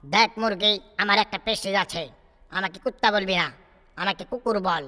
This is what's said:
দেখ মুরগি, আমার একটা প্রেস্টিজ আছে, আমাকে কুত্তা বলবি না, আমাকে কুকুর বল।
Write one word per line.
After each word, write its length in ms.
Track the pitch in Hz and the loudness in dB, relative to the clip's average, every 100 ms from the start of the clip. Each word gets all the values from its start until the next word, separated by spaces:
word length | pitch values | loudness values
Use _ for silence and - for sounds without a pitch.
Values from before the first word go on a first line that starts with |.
দেখ 260 | 139 180 220 214 | 0 2 2 2
মুরগি, 340 | 220 196 208 208 - - | -2 0 0 0 -4 -4
আমার 200 | 202 202 | 2 2
একটা 200 | 208 190 | 2 -2
প্রেস্টিজ 380 | - 214 190 196 | -4 -4 0 0
আছে, 180 | 180 185 147 - _ _ - | 0 -4 -8 -14 _ _ -10
আমাকে 260 | 190 190 165 | -6 -6 -4
কুত্তা 280 | - - 226 | -6 2 2
বলবি 220 | 208 190 170 | 2 0 0
না, 100 | 156 - - - _ - | 0 -4 -20 -20 _ -6
আমাকে 260 | 185 190 | -4 -4
কুকুর 320 | 180 247 240 214 | -6 -6 -2 0
বল। 240 | 185 165 | 0 -2